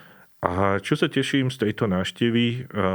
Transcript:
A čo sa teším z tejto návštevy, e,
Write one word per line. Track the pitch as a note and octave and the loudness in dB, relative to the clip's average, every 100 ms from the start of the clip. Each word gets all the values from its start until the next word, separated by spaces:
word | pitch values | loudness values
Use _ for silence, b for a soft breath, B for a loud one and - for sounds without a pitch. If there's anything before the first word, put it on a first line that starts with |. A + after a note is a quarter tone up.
| B B B _ | B B B _
A | F2+ F2+ G2 G2 | -2 2 0 0
čo | - D3+ | -2 0
sa | E3 | 0
teším | C3+ C3 C#3 C3 | 0 0 0 0
z | - G#2+ | 0 -2
tejto | - A2 | 0 0
návštevy, | F#2 F#2+ - A#2 A#2 A#2+ | 0 -2 0 0 2 0
e, | A#2+ C3 G#2+ F#2+ | -2 -6 -2 0